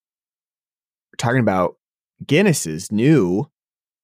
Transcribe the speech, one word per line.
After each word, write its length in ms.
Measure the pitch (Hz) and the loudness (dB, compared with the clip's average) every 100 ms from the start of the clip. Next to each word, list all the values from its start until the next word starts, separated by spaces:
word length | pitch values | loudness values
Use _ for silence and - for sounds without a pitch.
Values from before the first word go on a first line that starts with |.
| _ _ _ _ _ _ _ _ _ _ _ | _ _ _ _ _ _ _ _ _ _ _
we're 60 | - | -8
talking 220 | 117 127 | -2 0
about 340 | 107 95 87 - _ _ _ _ - | 0 0 -2 -4 _ _ _ _ -2
Guinness's 680 | 143 208 147 82 78 - | 2 2 0 -4 -10 -6
new 580 | 107 131 156 90 95 143 _ _ _ _ _ | -2 2 2 2 -2 -6 _ _ _ _ _